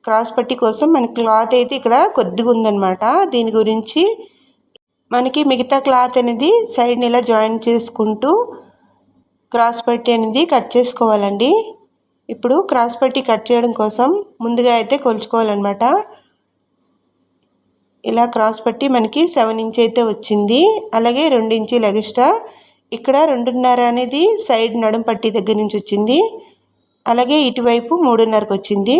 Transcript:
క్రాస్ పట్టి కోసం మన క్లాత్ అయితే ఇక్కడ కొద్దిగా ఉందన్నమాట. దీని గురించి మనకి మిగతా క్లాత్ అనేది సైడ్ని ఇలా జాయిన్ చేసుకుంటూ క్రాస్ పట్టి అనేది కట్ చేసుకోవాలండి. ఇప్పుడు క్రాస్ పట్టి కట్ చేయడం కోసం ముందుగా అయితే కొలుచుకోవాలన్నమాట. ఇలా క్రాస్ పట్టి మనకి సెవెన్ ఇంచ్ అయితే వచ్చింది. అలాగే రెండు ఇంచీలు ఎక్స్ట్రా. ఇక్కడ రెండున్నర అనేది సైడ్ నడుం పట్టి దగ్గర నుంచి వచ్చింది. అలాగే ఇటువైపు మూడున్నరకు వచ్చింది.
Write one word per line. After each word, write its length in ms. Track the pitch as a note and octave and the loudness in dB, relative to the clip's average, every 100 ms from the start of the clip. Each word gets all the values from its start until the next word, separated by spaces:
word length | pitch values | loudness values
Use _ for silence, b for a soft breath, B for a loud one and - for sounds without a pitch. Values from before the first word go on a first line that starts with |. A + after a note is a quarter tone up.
| - | 0
క్రాస్ 260 | A3 A3+ | -2 0
పట్టి 240 | - A#3 B3+ | -4 -4 -2
కోసం 320 | A3+ G#3+ D4+ | -2 0 2
మన 160 | D#4+ A#3 | 2 0
క్లాత్ 460 | A#3 A3+ A3 A3+ | -2 2 2 2
అయితే 200 | B3 B3 C4+ | 0 0 -2
ఇక్కడ 200 | A3+ B3 F#4+ | 2 2 2
కొద్దిగా 380 | - F#3+ F3+ A#3 | 0 -2 -2 0
ఉందన్నమాట. 540 | A3+ A3 G3+ F#3+ F#3 A3 D#4+ F#4 | 2 2 0 -2 0 0 0 0
దీని 260 | B3+ A3+ | -2 0
గురించి 500 | A3 G#3+ A3 G#3+ D#4 G4 A4+ B B B B _ _ _ _ _ | 0 0 -2 -4 0 0 -2 B B B B _ _ _ _ _
మనకి 300 | B3 B3+ C#4 | -2 0 0
మిగతా 340 | C#4+ B3+ B3 C4+ | 0 0 0 0
క్లాత్ 360 | C4+ B3+ B3 B3+ | 2 2 2 0
అనేది 320 | A#3+ A3+ D4 A4+ A4 | 0 0 2 2 2
సైడ్ని 380 | - A#3+ A#3+ A#3+ | 0 0 0 2
ఇలా 140 | A#3+ | 0
జాయిన్ 360 | B3 A3 A3 A3+ | 2 0 2 -2
చేసుకుంటూ 720 | A#3 A#3 A#3 - G#3+ G#3+ C4+ G4+ A#4+ B B B B B _ _ _ _ _ | 0 -2 -2 -4 -4 -2 0 0 -2 B B B B B _ _ _ _ _
క్రాస్ 300 | A#3 A#3 A#3 | 0 0 0
పట్టి 300 | A#3+ A#3 A#3 | -4 -2 0
అనేది 300 | A#3 A3 A#3 E4+ | 0 0 0 2
కట్ 240 | C4+ - | 0 0
చేసుకోవాలండి. 800 | A#3+ B3 - A3+ G#3+ G3+ G3+ B3+ G#4+ A4 - _ _ _ _ - | 0 0 0 0 2 0 0 2 0 -2 -16 _ _ _ _ -16
ఇప్పుడు 260 | A3+ A#3+ D4 | -6 0 0
క్రాస్ 320 | - B3 A#3+ A#3+ | 0 0 -2 -2
పట్టి 240 | C4 C4+ | -2 -2
కట్ 240 | C4 A3 - | -2 -2 0
చేయడం 260 | A#3+ A#3 | 0 0
కోసం 380 | A3 G#3+ A3 B3+ G4+ G4+ _ | -2 -4 0 0 0 -4 _
ముందుగా 300 | A3+ A#3+ B3 | -4 0 2
అయితే 220 | A#3 G#3+ C#4 | 2 0 -2
కొలుచుకోవాలన్నమాట. 840 | C4 A3 - A3+ A3 G3+ G3+ G3 A#3+ F4+ - B B _ _ _ _ _ _ _ _ _ _ _ _ _ _ _ _ _ | 0 -2 -2 -2 0 -2 -4 0 0 0 -4 B B _ _ _ _ _ _ _ _ _ _ _ _ _ _ _ _ _
ఇలా 200 | - A3+ A#3+ | -4 0 0
క్రాస్ 360 | A#3+ A3 A3 | 2 0 0
పట్టి 240 | - A3+ C#4 | -6 -2 0
మనకి 340 | B3 A3 D4 E4+ | 0 0 0 0
సెవెన్ 320 | C#4+ A3 A3 | 2 0 -2
ఇంచ్ 200 | A3 A3 | -4 0
అయితే 220 | A3+ A3+ | 0 2
వచ్చింది. 580 | A#3 G#3 - G#3 G#3 B3 F#4+ G#4+ - | -2 -4 -2 0 2 4 4 2 -2
అలాగే 300 | A3+ A3+ B3 D#4+ | -2 0 0 2
రెండు 240 | B3 A3 A3+ | 2 0 -2
ఇంచీలు 320 | G#3+ A#3+ G#3+ | 0 0 0
ఎక్స్ట్రా. 420 | G#3 G#3 - C#4 A4 B B B B _ | -2 -4 0 2 2 B B B B _
ఇక్కడ 260 | A#3 - C#4 D#4 | -6 0 2 2
రెండున్నర 560 | B3 A#3+ B3 B3+ B3 | 0 -2 0 2 2
అనేది 400 | A#3+ A#3+ B3 C#4 F#4+ G#4+ | 2 0 -4 0 0 0
సైడ్ 360 | - A3+ A3+ A3+ | 0 0 0 0
నడుం 260 | A3 A3+ | -2 -2
పట్టి 260 | A3+ G#3+ A3 | -2 -2 -2
దగ్గర 260 | G#3+ F#3+ G#3+ | -2 -2 -2
నుంచి 220 | G#3+ G#3 | -2 -6
వచ్చింది. 400 | G3+ G3+ G#3+ D4 A4 - B B B _ _ _ - | -4 -2 2 2 0 -4 B B B _ _ _ -2
అలాగే 320 | A#3 B3 D4+ | 0 2 2
ఇటువైపు 520 | C4 A#3+ A#3+ A#3 A#3 E4+ | 0 0 0 0 0 0
మూడున్నరకు 560 | D4 A3+ A3+ A3 G#3 | 2 2 2 2 0
వచ్చింది. 440 | G3 - G3+ G3 | -6 -2 -2 2